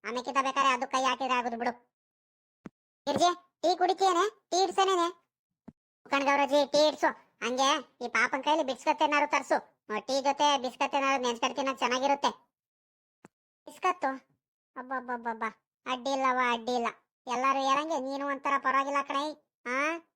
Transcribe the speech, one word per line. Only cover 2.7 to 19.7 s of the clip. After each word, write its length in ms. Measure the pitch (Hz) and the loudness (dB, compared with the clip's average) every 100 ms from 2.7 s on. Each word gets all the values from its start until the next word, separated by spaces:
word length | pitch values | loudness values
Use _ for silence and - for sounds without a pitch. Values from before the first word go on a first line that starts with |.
| _ _ _ - | _ _ _ -4
ಗಿರ್ಜಿ, 260 | 285 349 | 2 2
ಟೀ 420 | 349 _ _ 320 359 | 2 _ _ 0 2
ಕುಡಿತೀಯೇನೆ? 520 | 359 370 381 349 403 | 2 2 2 4 0
ಟೀ 340 | - _ 349 | -4 _ 0
ಇಡ್ಸನೇನೆ? 480 | 381 370 381 370 339 359 _ _ _ _ - _ _ _ - | 0 2 2 2 0 -4 _ _ _ _ -20 _ _ _ -4
ಕಣ್ 120 | 277 | 0
ಗೌರಜ್ಜಿ, 440 | 277 285 277 285 277 | 2 2 4 2 4
ಟೀ 220 | 285 302 | 4 2
ಇಡ್ಸು. 220 | 285 320 240 _ _ | 2 -2 -2 _ _
ಹಂಗೆ 260 | 220 254 269 302 247 _ | -6 0 2 0 -4 _
ಈ 40 | 240 | -4
ಪಾಪನ್ 360 | 226 240 277 | 0 0 0
ಕೈಲಿ 180 | 277 311 | 0 0
ಬಿಸ್ಕತ್ 400 | 269 247 - 294 | 0 -2 -2 2
ಏನಾರು 280 | 302 294 285 | 2 2 2
ತರ್ಸು. 560 | 285 262 302 - _ - | -2 0 -2 -2 _ -8
ಆ, 40 | 208 | -8
ಟೀ 240 | - 269 | -2 0
ಜೊತೆ 360 | 269 277 294 277 | 0 2 2 2
ಬಿಸ್ಕತ್ 320 | 247 - 269 | -2 -4 -2
ಏನಾರು 280 | 285 277 269 | 0 0 0
ನೆನ್ಸ್ಕೊಂಡ್ 340 | 247 233 262 247 | 0 -2 -4 -2
ತಿನ್ನಕ್ 220 | 269 262 | -4 -2
ಚೆನ್ನಾಗಿರುತ್ತೆ. 520 | 240 254 277 277 247 - _ _ _ _ _ _ _ _ - _ _ _ - | 0 0 0 2 0 -4 _ _ _ _ _ _ _ _ -20 _ _ _ -20
ಬಿಸ್ಕತ್ತು? 420 | 294 370 359 277 269 _ _ _ _ _ 262 | -4 -4 -2 -4 -6 _ _ _ _ _ -18
ಅಬ್ಬಬ್ಬಬ್ಬಬ್ಬ. 680 | 254 262 247 247 233 220 220 - _ _ - | -8 -8 -6 -8 -6 -6 -8 -8 _ _ -8
ಅಡ್ಡಿ 240 | 254 247 | -6 -4
ಇಲ್ಲವ್ವ, 300 | 269 269 254 247 | 0 0 2 0
ಅಡ್ಡಿ 240 | 233 226 247 | 0 -2 -2
ಇಲ್ಲ. 100 | 233 - _ _ - | -2 -6 _ _ -6
ಎಲ್ಲಾರು 260 | 240 269 269 | -2 0 0
ಹೇಳಂಗೆ 420 | 269 269 311 311 | 2 0 0 -4
ನೀನು 260 | 262 277 285 | -4 -6 -4
ಒಂಥರ 260 | 269 285 277 | -4 -2 0
ಪರವಾಗಿಲ್ಲ 440 | 277 269 277 285 | 2 2 2 -2
ಕಣೈ. 320 | 277 277 302 294 _ _ | -2 -4 -4 -8 _ _
ಆ? 320 | 240 | -6